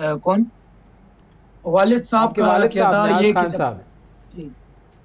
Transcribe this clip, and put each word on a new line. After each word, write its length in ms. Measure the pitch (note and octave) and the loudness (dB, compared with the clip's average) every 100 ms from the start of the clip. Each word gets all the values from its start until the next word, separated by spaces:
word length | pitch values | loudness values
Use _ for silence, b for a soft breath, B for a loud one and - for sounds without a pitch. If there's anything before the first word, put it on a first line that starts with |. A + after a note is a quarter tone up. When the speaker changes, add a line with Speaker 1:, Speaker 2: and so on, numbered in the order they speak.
Speaker 1:
अ, 140 | D#3 | -6
कौन? 320 | D3+ F3 G3 A#3 - _ - _ _ - _ _ _ _ - F3+ | -4 -2 0 -2 -6 _ -20 _ _ -20 _ _ _ _ -14 -2
वालिद 340 | F3+ G#3 A#3+ | 0 2 0
साहब 220 | - A3+ | 0 0
Speaker 2:
आपके 180 | A3+ G3 | 0 0
Speaker 1:
का 60 | G#3 | 0
Speaker 2:
वालिद 220 | G3+ A3+ | 2 0
साहब, 200 | G#3 G3+ | 0 0
Speaker 1:
किरदार 180 | G3+ G#3 | 2 2
Speaker 2:
नियाज 160 | F#3 | 2
Speaker 1:
ये 80 | G#3 | 2
Speaker 2:
खान 120 | F#3 | 0
Speaker 1:
कि 60 | F3 | -2
जब 80 | E3+ | -2
Speaker 2:
साहब। 260 | C3+ G#2 - - - - - | -6 -6 -18 -20 -20 -20 -20
Speaker 1:
जी, 220 | F3 D3+ - - - _ _ | -20 -18 -20 -20 -20 _ _